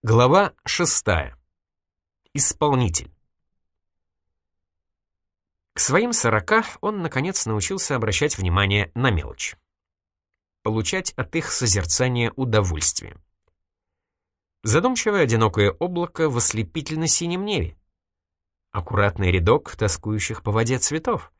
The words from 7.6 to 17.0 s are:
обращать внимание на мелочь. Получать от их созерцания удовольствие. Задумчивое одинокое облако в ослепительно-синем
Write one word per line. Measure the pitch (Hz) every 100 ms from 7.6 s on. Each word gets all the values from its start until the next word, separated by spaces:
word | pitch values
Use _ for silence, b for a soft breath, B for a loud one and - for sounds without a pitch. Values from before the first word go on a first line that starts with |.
| - 196 - 131
обращать | 107 95 151 -
внимание | 90 87 101 101 101
на | 113 131
мелочь. | 92 - - - - _ _ _ _ _ _ _ _ _ _
Получать | 110 110 104 190 -
от | - - 165
их | -
созерцания | - 120 98 85 - 127 123 117 -
удовольствие. | 131 110 95 76 - - - - _ _ _ _ _ _ _ _ _ _ _ _ _ _
Задумчивое | 110 131 240 247 226 202
одинокое | 139 113 110 104 101
облако | - 180 175 175 - 156
в | 120
ослепительно-синем | - 110 101 160 147 156